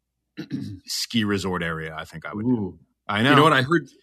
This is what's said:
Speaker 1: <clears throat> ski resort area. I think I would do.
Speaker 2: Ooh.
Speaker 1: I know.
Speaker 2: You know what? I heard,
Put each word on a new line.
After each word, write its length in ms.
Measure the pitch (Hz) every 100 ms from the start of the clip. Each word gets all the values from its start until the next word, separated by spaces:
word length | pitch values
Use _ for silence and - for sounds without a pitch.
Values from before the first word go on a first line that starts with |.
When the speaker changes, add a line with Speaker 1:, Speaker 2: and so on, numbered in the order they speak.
| _ _ _ -
Speaker 1:
<clears throat> 20 | - - 104 95 -
ski 380 | - - 117
resort 380 | 104 101 95 90
area. 320 | 85 80 80 78
I 60 |
think 220 | 82 82 80
I 80 |
would 100 | 76
do. 60 | 117
Speaker 2:
Ooh. 260 | 120 92 - _ _ -
Speaker 1:
I 160 | 104
know. 80 | 127
Speaker 2:
You 60 | 143
know 60 |
what? 100 | 156
I 80 | 135
heard, 240 | 127 165 - _